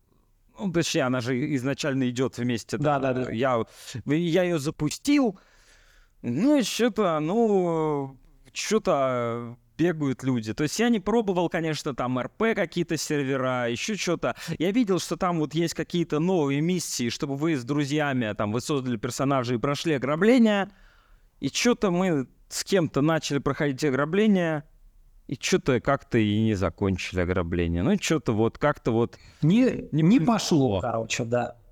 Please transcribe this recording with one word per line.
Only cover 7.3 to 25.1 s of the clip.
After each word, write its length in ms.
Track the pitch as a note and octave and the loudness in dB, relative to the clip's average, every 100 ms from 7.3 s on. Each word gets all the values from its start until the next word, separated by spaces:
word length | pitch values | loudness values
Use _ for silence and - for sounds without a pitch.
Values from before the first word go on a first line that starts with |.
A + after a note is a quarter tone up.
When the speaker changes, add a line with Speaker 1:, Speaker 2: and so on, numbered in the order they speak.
| A3 A3+ G3 F3 D#3+ D#3 C#3+ C3+ C3+ - _ - | 2 4 4 2 0 0 -2 -4 -10 -20 _ -16
Speaker 1:
чё-то 1040 | - - G#3+ G3+ D3 C3 B2 A#2 A#2 A#2+ A#2+ _ - | -8 0 0 2 2 2 0 -2 -4 -8 -14 _ 0
бегают 440 | E3+ D#3+ C#3 B2+ | 0 2 -2 -2
люди. 280 | C3 B2 A2 | -2 -2 -2
То 120 | G#2+ | -2
есть 140 | D3+ - | -2 0
я 100 | A#3+ | 2
не 100 | A3+ | 2
пробовал, 480 | - A#3 G3+ F3+ E3 | 2 0 2 0 0
конечно, 460 | E3+ D#3+ D3+ D3+ | -2 -4 -4 -6
там 240 | B2+ B2+ B2+ | -4 -2 -2
Р 100 | A#2+ | -4
П 260 | - A3+ | -2 0
какие-то 440 | G#3+ E3+ F3 E3 D#3+ | 0 -2 -2 -2 -4
сервера, 720 | - D3 C3 C3+ C3 B2+ A#2+ | -2 -2 0 -2 -2 -2 -2
ещё 260 | A#2+ - G3 | -4 -4 -4
чё-то. 380 | F3+ E3 C3+ - - D#3+ | -2 -2 -2 -4 -8 -2
Я 140 | E3+ | 0
видел, 260 | A3 G3+ F3 | 0 2 0
что 180 | - E3+ | -2 -4
там 220 | F#3 E3+ | -2 0
вот 160 | D3 | -2
есть 200 | D3+ E3 | 0 -2
какие-то 440 | - D#3+ F3 D#3+ D3+ | -2 -4 -2 0 0
новые 400 | F3 F#3 C#3 C#3 | 2 2 2 0
миссии, 480 | E3 F3+ - - A#2+ | 0 -2 -4 -4 -4
чтобы 280 | - D3 C#3 | -2 -6 -2
вы 200 | E3 C#3+ | -2 -2
с 80 | |
друзьями, 720 | A#2+ D3 C#3 D3+ C#3+ B2+ A2 G2+ | -2 -2 0 0 0 0 -2 -2
там, 160 | G#2+ | -2
вы 80 | A#2 | -2
создали 360 | - C#3+ B2+ A2+ | -2 -2 -2 -4
персонажа 560 | B2 - C#3 C3+ A#2+ | -4 -2 0 0 0
и 40 | A#2+ | -2
прошли 360 | C#3 C#3+ E3+ | -2 -2 -2
ограбление. 760 | C#3 B2+ D#3 G#3 C4 A3+ G3+ F#3+ - - _ _ - _ - | -2 -2 2 4 6 6 4 -2 -8 -20 _ _ -20 _ -8
И 80 | C#3 | -6
чё-то 400 | - A#3+ A#3+ G#3 | 0 0 2 2
мы 360 | F3 F#3 D3 B2+ _ - | 2 2 0 -2 _ -14
с 140 | - | -10
кем-то 360 | - F#3+ D#3 C#3+ | 0 2 2 2
начали 360 | D3+ D#3+ - C#3+ | 2 0 -2 -2
проходить 460 | C#3+ C3 C#3+ B2+ | -2 -2 -2 0
ограбление, 800 | D3+ C3 D3 F#3+ G#3+ F#3+ E3 D3+ - - - _ - | 0 0 0 2 4 4 2 -4 -8 -20 -20 _ -20